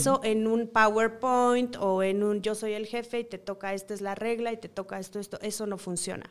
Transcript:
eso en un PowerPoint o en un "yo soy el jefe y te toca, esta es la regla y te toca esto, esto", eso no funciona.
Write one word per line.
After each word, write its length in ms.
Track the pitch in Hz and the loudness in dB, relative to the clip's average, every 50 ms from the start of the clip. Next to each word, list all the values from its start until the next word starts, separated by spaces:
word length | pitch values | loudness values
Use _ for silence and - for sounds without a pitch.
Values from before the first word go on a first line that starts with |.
eso 200 | 139 269 269 262 | 6 4 4 4
en 240 | - 220 214 220 220 | 4 2 2 4 4
un 220 | 220 226 233 233 226 | 4 2 2 2 2
PowerPoint 1080 | - 226 220 214 214 220 226 226 226 - 262 254 247 247 247 247 247 247 247 247 247 - | 4 6 6 6 6 4 2 2 0 0 0 2 4 4 6 6 4 4 2 0 -2 0
o 220 | 202 190 190 190 190 | 0 2 2 4 2
en 180 | 190 190 202 | 2 2 2
un 200 | 208 208 208 208 | 2 2 0 0
"yo 120 | 185 214 214 | -2 -2 -4
soy 200 | 214 220 214 208 | -4 -4 -4 -4
el 120 | 214 220 | -4 -6
jefe 340 | 214 240 240 233 233 240 240 | -6 -6 -8 -6 -6 -6 -6
y 40 | 233 | -6
te 140 | 233 202 185 | -6 -10 -12
toca, 360 | - - 196 196 - 196 196 | -8 -10 -10 -8 -6 -6 -6
esta 180 | 196 196 - 214 | -6 -6 -8 -8
es 60 | 196 | -6
la 120 | 196 196 196 | -6 -6 -6
regla 380 | 196 214 233 233 226 233 233 | -4 -2 -2 -2 -2 -2 -4
y 40 | 226 | -4
te 120 | 226 - 180 | -6 -10 -10
toca 300 | - 196 190 190 196 196 | -8 -8 -8 -8 -8 -10
esto, 180 | 190 - - 208 | -8 -8 -8 -8
esto", 200 | 196 - 214 - | -8 -8 -10 -8
eso 260 | - 214 208 - 220 | -6 -6 -6 -4 -4
no 120 | 208 196 185 | -4 -6 -6
funciona. 520 | - 185 175 175 - 190 180 - - - | -6 -6 -4 -4 -4 -6 -6 -8 -10 -14